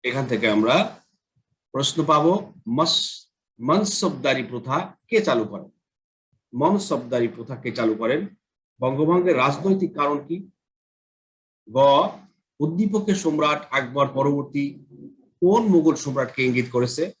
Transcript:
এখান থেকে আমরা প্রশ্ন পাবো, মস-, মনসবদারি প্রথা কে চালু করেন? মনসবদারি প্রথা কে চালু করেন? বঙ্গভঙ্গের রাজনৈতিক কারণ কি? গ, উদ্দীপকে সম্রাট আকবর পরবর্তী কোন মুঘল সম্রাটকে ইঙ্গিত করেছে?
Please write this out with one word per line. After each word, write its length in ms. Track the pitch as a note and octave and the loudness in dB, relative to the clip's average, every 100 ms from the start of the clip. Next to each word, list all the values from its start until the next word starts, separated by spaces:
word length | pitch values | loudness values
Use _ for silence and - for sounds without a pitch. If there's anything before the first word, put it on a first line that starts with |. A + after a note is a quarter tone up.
এখান 220 | B2+ B2+ B2 | -4 -4 -2
থেকে 200 | A2+ A2+ | 0 2
আমরা 280 | G#2+ A2+ D3+ G#3 - _ _ _ _ _ _ _ | 2 4 2 0 -6 _ _ _ _ _ _ _
প্রশ্ন 320 | C3 C#3 E3 | -4 -4 -2
পাবো, 280 | D#3 D3+ D#3+ G3+ - - - | 2 4 4 2 -2 -14 -4
মস-, 480 | B2 E3 - - - _ _ _ _ | 0 2 0 -2 -10 _ _ _ _
মনসবদারি 800 | B2 F3+ G3+ - F#3 C#3 C3+ C3 | 0 0 2 -2 -2 -2 -2 -2
প্রথা 540 | A#2+ B2 C3 D3 F#3 _ _ | -4 -10 -4 -4 -6 _ _
কে 100 | A3 | 0
চালু 200 | G#3+ B2 | 2 0
করেন? 260 | G#2 G2 - _ _ _ _ _ _ _ _ | -2 -8 -16 _ _ _ _ _ _ _ _
মনসবদারি 760 | A#2+ D#3 G3+ - C3+ A#2+ B2 A#2 | -2 0 0 0 -4 -2 -2 -2
প্রথা 280 | - A#2 B2+ | -4 -14 -10
কে 140 | B2 | -8
চালু 220 | A2 A2 | -2 -2
করেন? 260 | A2 A2+ C#3+ G3+ - _ _ _ _ | 0 -2 -2 -4 -14 _ _ _ _
বঙ্গভঙ্গের 560 | B2+ C3+ D#3 F3+ F3+ C#3 | -4 0 2 2 2 2
রাজনৈতিক 580 | C3 C#3+ F#3+ F#3+ F3 | 2 0 0 0 0
কারণ 240 | D3 C#3+ D3 C#3+ | -2 -2 -2 -6
কি? 100 | F3 G3 _ _ _ _ _ _ _ _ _ _ _ - | -10 -10 _ _ _ _ _ _ _ _ _ _ _ -6
গ, 60 | A#2+ C#3 C#3+ - - - _ _ _ | 4 6 6 2 -6 -20 _ _ _
উদ্দীপকে 540 | D#3 E3+ G#3 G#3 G3+ | -4 0 0 0 0
সম্রাট 460 | F#3+ E3 D3+ D3 D3 - | 0 0 0 0 0 -2
আকবর 360 | C#3 B2 C#3 C3+ | -4 -4 -2 0
পরবর্তী 560 | C3 C#3 C#3+ C3 C#3+ C#3 - - - - - _ _ | 0 0 0 -4 -6 -6 -8 -20 -20 -20 -20 _ _
কোন 220 | F3 A3 A3+ | 2 4 4
মুঘল 260 | E3+ D#3+ | 4 4
সম্রাটকে 500 | D3+ C#3+ C3+ B2+ - | 0 -4 -4 -4 0
ইঙ্গিত 240 | B2+ B2 B2 | 0 0 0
করেছে? 400 | B2 B2 C#3+ F3+ - | -2 -2 -2 -6 -8